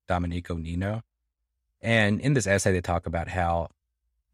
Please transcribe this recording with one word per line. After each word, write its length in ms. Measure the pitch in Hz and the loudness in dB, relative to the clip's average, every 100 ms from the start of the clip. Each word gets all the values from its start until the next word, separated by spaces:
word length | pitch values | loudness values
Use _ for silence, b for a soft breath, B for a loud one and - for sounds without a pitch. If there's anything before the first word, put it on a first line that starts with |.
| - | -4
Domenico 500 | 87 87 90 - 85 | -2 -2 -6 -6 -8
Nino. 460 | 82 87 95 110 - _ _ _ _ _ _ _ | -6 -4 -4 -6 -10 _ _ _ _ _ _ _
And 400 | 110 113 101 104 | 2 4 4 2
in 140 | 135 | 0
this 140 | 139 98 | 0 2
essay, 240 | 98 104 | 2 4
they 80 | 92 | 2
talk 260 | 90 85 92 | 0 -2 -2
about 220 | 85 80 | -4 -4
how 400 | 90 85 85 78 - _ _ _ _ _ | -2 0 0 -4 -12 _ _ _ _ _